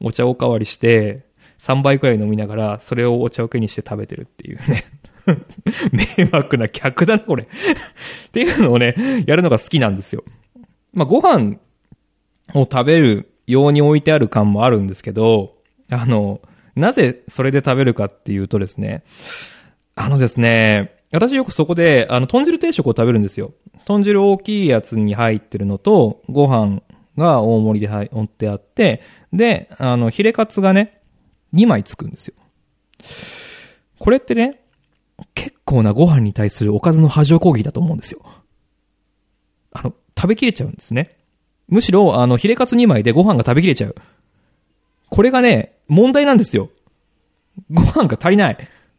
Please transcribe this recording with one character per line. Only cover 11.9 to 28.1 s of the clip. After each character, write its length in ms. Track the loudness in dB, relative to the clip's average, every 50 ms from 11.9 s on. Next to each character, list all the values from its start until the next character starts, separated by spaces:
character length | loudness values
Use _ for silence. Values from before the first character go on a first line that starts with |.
| _ _ _ _ _ _ _ _ _ _ _ -4 -2
を 80 | -2
食 220 | -2 0 0 0 2
べ 160 | 4 4 4
る 320 | 4 4 2 0 -4 _ _ _ _
よ 200 | 0 2 2 4
う 40 | 4
に 100 | 4 4
置 160 | 4 4 2
い 40 | 2
て 120 | 2 2 2
あ 60 | 2
る 80 | 2
感 260 | 0 0 0 2 2 2
も 120 | 2 2
あ 40 | 2
る 100 | 2 0
ん 60 | -2
で 60 | -4 -8
す 100 | -10 -12
け 80 | -8
ど、 440 | -4 0 2 2 2 2 0 -6 _ _ _ _ _ _ _ -8
あ 160 | -6 -4 -2
の、 360 | 0 0 0 -2 -4 -6 -10 _ _ _ _ _ _ -4
な 180 | -2 0 0 2
ぜ 280 | 2 0 0 0 -4 _
そ 160 | -12 -6 -4 -2
れ 80 | 0
で 80 | 0 0
食 160 | 0 0 0
べ 80 | 0 2
る 80 | 0 0
か 120 | -2 -4
っ 40 | -8
て 240 | -8 _ -10 -8 -6
い 40 | -6
う 80 | -4
と 120 | -4 -4 -4
で 80 | -4
す 100 | -6 -8 -8
ね、 240 | -8 -8 -8 -10 -14 _ _ -20 -18 -16 -16 -16 -16 -18 -20 -20 _ _ _ _ _ _ _
あ 140 | -8 -4 -2
の 80 | 0
で 100 | 0 0
す 120 | 0 0 0
ね、 540 | 0 2 2 2 2 2 2 0 -2 -6 _ _ _ _
私 240 | -2 0 0 0 0
よ 100 | -2 -4
く 80 | -2 -2
そ 120 | -2 -2
こ 100 | -2 0
で、 320 | 2 2 4 4 4 2 0
あ 100 | -2 -2
の、 80 | -2
豚 160 | 0 0 0 0
汁 160 | 0 0 0
定 140 | -2 -2 -2
食 140 | -2 -2
を 20 | -2
食 140 | 0 0 0
べ 80 | 2 2
る 60 | 0
ん 20 | 0
で 60 | -2
す 100 | -6 -10
よ。 140 | -12 -12 -14 _ _ _ _ _ _
豚 180 | -2 -2 0 2
汁 180 | 2 2 2
大 160 | 2 2 2 0
き 260 | -2 -6 -4 -2 0
い 20 |
や 140 | 2 0 0
つ 180 | -2 -4 -4 -2
に 160 | -2 -2 0
入 220 | 0 0 0 -2
っ 20 | -2
て 180 | -6 _ -8
る 80 | -6 -4
の 120 | -4 -4
と、 440 | -2 0 2 4 4 4 2 0 -6 _ -4
ご 180 | 0 2 2
飯 340 | 2 2 2 0 0 -2 -4 -8 _ _ _ _ _ _
が 240 | 0 0 2 2 2
大 200 | 2 2 2 2
盛 180 | 2 0 0 -2
り 80 | -2
で 40 | -4
入-、 180 | -6 -6 -8 -6